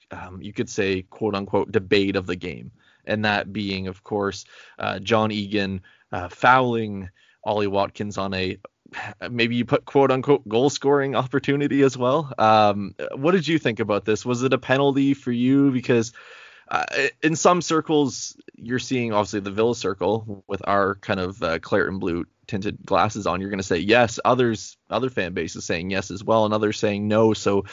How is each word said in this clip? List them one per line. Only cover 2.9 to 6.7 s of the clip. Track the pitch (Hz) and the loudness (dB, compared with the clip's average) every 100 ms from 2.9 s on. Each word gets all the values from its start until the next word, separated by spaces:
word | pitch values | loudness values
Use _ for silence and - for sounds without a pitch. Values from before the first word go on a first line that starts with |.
| _ | _
And | - 107 | -6 -2
that | 107 104 - | 0 0 -2
being, | 98 101 95 95 | -6 -6 -6 -6
of | 92 | -10
course, | - 104 98 98 - - - - | -6 -4 -2 -4 -12 -20 -20 -10
uh, | 107 98 | -6 -6
John | 98 113 110 | 0 2 2
Egan, | 107 101 104 98 95 - _ _ | -2 -4 -2 -2 -6 -10 _ _
uh, | 101 90 | -8 -8
fouling | - 123 127 127 | 0 4 6 4